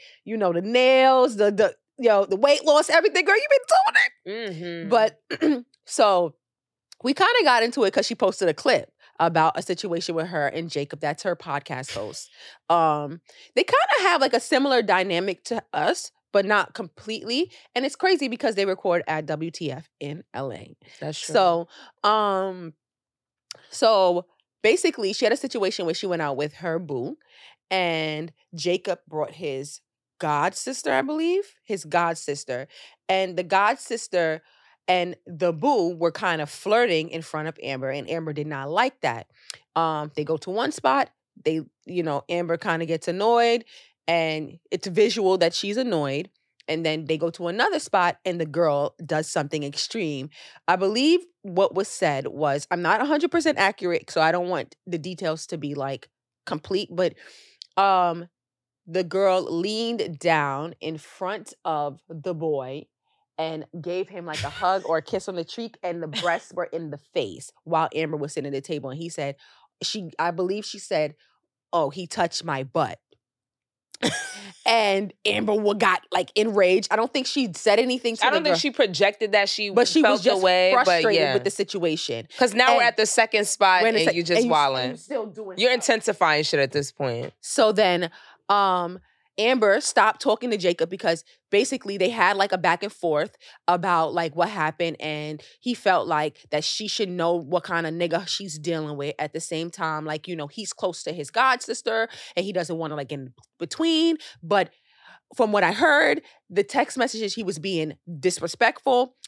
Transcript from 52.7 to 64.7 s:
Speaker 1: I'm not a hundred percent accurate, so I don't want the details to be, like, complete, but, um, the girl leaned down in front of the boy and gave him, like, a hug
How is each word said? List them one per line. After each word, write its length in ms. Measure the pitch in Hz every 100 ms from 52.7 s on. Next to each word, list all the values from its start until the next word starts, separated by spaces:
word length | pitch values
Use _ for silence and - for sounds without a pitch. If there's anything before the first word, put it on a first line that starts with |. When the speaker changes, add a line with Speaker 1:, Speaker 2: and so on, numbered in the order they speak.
Speaker 1:
I'm 100 | 175
not 200 | 170 214
a 40 | 285
hundred 240 | 302 330
percent 260 | 339 302 -
accurate, 500 | 196 208 180 170 -
so 100 | 170
I 100 | 160
don't 160 | 175 180
want 260 | 170 - - -
the 100 | 170
details 480 | 160 175 175 156 -
to 100 | 165
be, 160 | 147 143
like, 340 | 135 135 - _ _ _ -
complete, 420 | 151 - 190 226
but, 220 | 175 180 - - - _ _ - -
um, 500 | 196 185 175 170 175 _ _ _ _ _ -
the 160 | 180
girl 400 | 175 190 196 185
leaned 760 | - 170 196 220 233 233 160 151
down 540 | 170 156 143 139 160 -
in 180 | 160 156
front 560 | - - 185 208 214 - 175
of 340 | 151 147 135 _
the 240 | 165 165
boy 520 | 165 160 143 127 139 - _ _ _ _ -
and 280 | 160 156 - 175
gave 300 | 160 180 185
him, 160 | 190 170
like, 180 | 151
a 60 | -
hug 340 | - 185